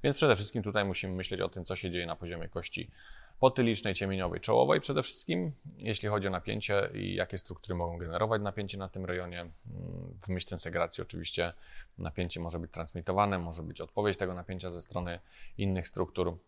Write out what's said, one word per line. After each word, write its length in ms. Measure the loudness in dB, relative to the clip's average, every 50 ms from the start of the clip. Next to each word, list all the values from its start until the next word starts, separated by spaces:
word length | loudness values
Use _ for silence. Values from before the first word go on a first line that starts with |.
| 4
Więc 120 | 6 8
przede 200 | 8 8 8 8
wszystkim 280 | 6 4 2 2 0 -4
tutaj 220 | 0 0 0 0
musimy 280 | 2 0 0 -2 -2 -2
myśleć 280 | -2 -2 -2 0 -2
o 80 | -2 -4
tym, 160 | -4 -2 -2
co 100 | 0 0
się 140 | 0 -2 -4
dzieje 160 | -4 -4 -4
na 100 | -4 -6
poziomie 340 | -6 -6 -8 -6 -6 -8 -6
kości 420 | -6 -4 -4 -4 -4 -6 -8 -10 -14 -20 -18 -18 -18 -18 -18 -20 0 6
potylicznej, 540 | 6 6 6 6 2 4 4 4 2 2 0
ciemieniowej, 460 | 0 0 0 0 0 -2 -2 -2 -2
czołowej 400 | 2 4 6 6 6 6 6 6
przede 240 | 6 4 4 8 8
wszystkim, 480 | 8 8 8 0 0 0 0 0 -2 -4 -8 -14 -18 -16
jeśli 320 | -6 -4 0 0 0 0 2
chodzi 180 | 0 0 0
o 40 | 0
napięcie 580 | -2 -2 -2 -2 -2 0 0 2 4 2 2 0 -2
i 220 | -4 -4 -4 -2
jakie 220 | -2 -2 0 0
struktury 380 | -2 -2 -2 -8 -12 -6 -6 -4
mogą 220 | -2 -2 -4 -4
generować 440 | -6 -8 -6 -2 0 2 2 2 0
napięcie 360 | 0 -2 -4 -4 -6 -6 -6
na 100 | -6 -8
tym 180 | -8 -8 -8 -6
rejonie. 340 | -4 -4 -4 -4 -6 -8 -10
Mm, 140 | -10 -12 -14 -18 -16 -12 -12 -10 -10 -8 -8 -10 -10 -12 -12 -10 -4
w 40 | -4
myśl 180 | -2 -2 -2 -2
tensegracji 520 | -2 -2 -2 -2 0 -2 0 0 0 -2
oczywiście 520 | -2 -6 -8 -6 -4 -4 0 0 -2 -2 -4 -10 -18 -14 -14 -14 -14 -14 -12
napięcie 420 | -8 -8 -8 -4 -4 -2 -2 -2 -2
może 200 | -2 -4 -6 -6
być 120 | -6 -8
transmitowane, 680 | -8 -2 -2 -2 -2 -2 -4 0 2 2 2 2 2 -2
może 240 | -2 -4 -6 -6 -6
być 180 | -8 -10 -10
odpowiedź 360 | -12 -4 -2 2 2 2 2
tego 160 | 2 -2 -4 -4
napięcia 360 | -6 -8 -8 -8 -6 -6 -6
ze 120 | -4 -4
strony 380 | -4 -2 -2 -4 -4 -4 -6 -10 -12 -16 -14 -12 -12 -10 -6
innych 300 | -2 0 0 0 0 -2
struktur. 500 | -2 -2 -2 -4 -4 -2 -2 -2 -2 -2 -6 _